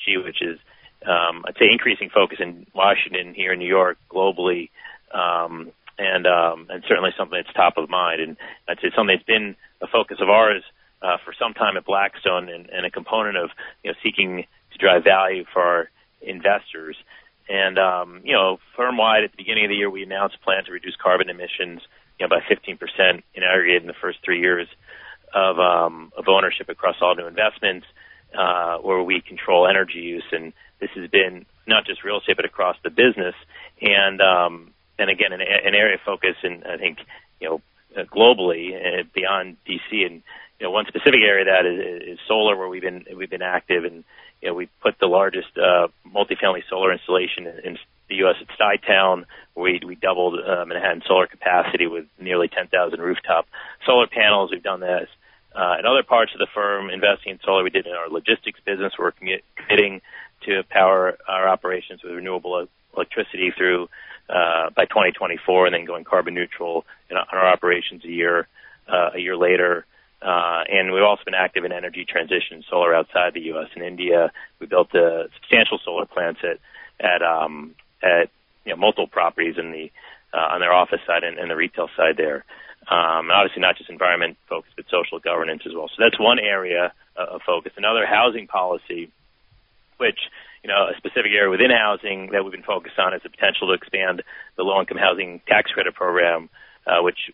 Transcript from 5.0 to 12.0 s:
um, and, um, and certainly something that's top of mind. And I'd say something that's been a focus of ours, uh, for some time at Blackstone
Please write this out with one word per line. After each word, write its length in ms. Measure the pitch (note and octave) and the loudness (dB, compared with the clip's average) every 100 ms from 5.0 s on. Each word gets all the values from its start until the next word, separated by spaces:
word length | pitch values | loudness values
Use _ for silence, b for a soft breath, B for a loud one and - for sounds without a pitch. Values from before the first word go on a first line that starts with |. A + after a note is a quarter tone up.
| _ | _
um, 600 | F#2 F2 E2+ E2+ E2 E2 - - - | -4 -2 0 -4 -8 -16 -20 -20 -6
and, 300 | F#2+ F#2 F2+ | -2 0 4
um, 400 | F2 E2+ E2 F2 | 4 2 -2 -10
and 140 | F#2 - | -8 0
certainly 220 | F2 F#2 - | 0 0 -4
something 240 | F2 F2+ | -6 -6
that's 120 | - - | -4 2
top 220 | F2 E2+ | 2 2
of 120 | D#2 | -4
mind. 320 | F2+ F2 D#2+ | 0 0 -2
And 160 | D#2+ - B B - | -6 -10 B B -8
I'd 80 | F2 | -4
say 140 | F#2 - | -2 0
something 200 | G#2 F#2+ | 2 2
that's 100 | - | 2
been 300 | A2 G#2 F#2+ b - | -2 -2 -12 b -16
a 60 | F2+ | -2
focus 320 | A2+ - G2+ | -2 0 -2
of 80 | F#2+ | 4
ours, 340 | G#2+ A2 G2 - _ _ _ | 6 6 2 -6 _ _ _
uh, 160 | F#2 F2 - | -4 -4 -6
for 80 | - | -6
some 180 | A#2 - | -6 -2
time 200 | G#2+ F#2 | -2 -2
at 100 | F2 | -2
Blackstone 640 | G2 | 0